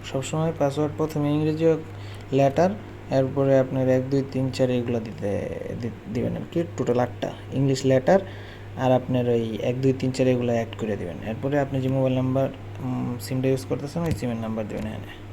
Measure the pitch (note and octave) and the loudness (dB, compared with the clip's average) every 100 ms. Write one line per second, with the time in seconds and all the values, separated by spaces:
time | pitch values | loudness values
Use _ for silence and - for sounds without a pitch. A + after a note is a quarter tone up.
0 | - C#3 C3 D#3 E3 D#3+ C#3+ C#3+ D3+ - | -6 -6 -2 0 0 2 0 2 -2 0
1 | D#3 D3+ D3 D3 D#3 D#3 E3 D#3 - - | -2 0 0 2 0 4 4 4 -2 -12
2 | - - - C3+ C#3 C3+ F3+ G#3+ - - | -14 -14 0 4 4 6 2 2 -10 -14
3 | - C3+ C3+ C3+ C3+ C3+ C3 C3+ C3 C3 | 0 2 2 2 6 6 4 2 4 2
4 | C3 C#3 C3 C3 C3 B2+ B2+ B2 A#2+ A#2 | 2 0 0 -2 -2 2 2 2 0 -2
5 | A2 - G#2 F#2+ - - - A#2 A#2 G#2 | -4 -4 -2 -2 -4 -6 -6 -6 -6 -8
6 | - A#2 A#2 A2+ A2 E3+ - - B2 A#2+ | -6 -2 -2 -4 -4 -4 -4 -2 0 2
7 | B2 - - - - B2+ C#3 C3 C3+ C3 | 2 -2 -8 -8 -6 0 2 2 4 4
8 | D3 F#3+ - - - - - - B2+ B2+ | 6 4 2 -12 -14 -14 -14 -2 2 2
9 | B2 B2+ A#2+ A#2 A2+ A2 - B2+ C3+ C3 | 2 0 2 2 0 -2 -2 2 2 2
10 | C3 C3 B2+ B2 A#2+ A#2 G#2+ G2+ A2 G2+ | -2 2 4 4 2 0 -2 -4 -4 -2
11 | F2 D2+ G#2 A2+ C#3 C#3+ C3+ C3+ C3 C3+ | -4 -6 -8 -4 0 0 0 0 0 2
12 | C3 B2+ B2+ C3 C3+ - - - B2+ B2+ | 2 2 2 2 0 -4 -12 -8 -4 -2
13 | B2 A#2+ - C3 C3 C3+ - C3+ C#3 E3+ | -4 -4 -4 0 2 0 0 -4 -4 -4
14 | E3+ A#2 B2 A2+ A2 A2 G2+ A2 A2 G#2+ | -2 -2 -2 -4 -4 -4 -4 -4 -6 -8
15 | - - - | -10 -14 -16